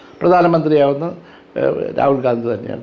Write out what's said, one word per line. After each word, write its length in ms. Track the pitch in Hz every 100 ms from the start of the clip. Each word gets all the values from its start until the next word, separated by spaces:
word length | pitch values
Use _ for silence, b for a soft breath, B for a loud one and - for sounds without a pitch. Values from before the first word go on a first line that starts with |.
| B -
പ്രധാനമന്ത്രിയാവുന്ന, 960 | 170 180 170 165 151 151 139 143 165 175 B B _ -
ഏഹ്, 420 | 135 - - 120
രാഹുൽ 220 | 135 135
ഗാന്ധി 280 | 127 117 117
തന്നെയാണ്. 280 | 107 - 107